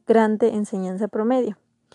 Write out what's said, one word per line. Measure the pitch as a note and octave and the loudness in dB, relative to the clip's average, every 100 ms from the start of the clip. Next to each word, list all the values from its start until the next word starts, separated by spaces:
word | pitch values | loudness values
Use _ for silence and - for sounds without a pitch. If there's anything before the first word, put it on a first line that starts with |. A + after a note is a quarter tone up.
| - | 2
grande | A3 G#3+ G#3+ A3+ G#3+ | 4 4 2 0 0
enseñanza | G#3 G3 F#3 F#3 G#3 | -4 -6 -6 -6 -6
promedio, | G#3+ A3 B3+ A#3+ G3 _ _ _ | -4 -2 0 -2 -6 _ _ _